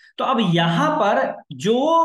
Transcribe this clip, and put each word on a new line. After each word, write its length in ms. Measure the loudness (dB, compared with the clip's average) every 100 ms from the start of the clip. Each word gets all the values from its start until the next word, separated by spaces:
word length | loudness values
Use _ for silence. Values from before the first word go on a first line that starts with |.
| -18 -8
तो 60 |
अब 320 | -4 0 0 2
यहां 420 | 2 0 0 0
पर 460 | 0 0 -2 -6 -14
जो 360 | -6 -2 0 2 2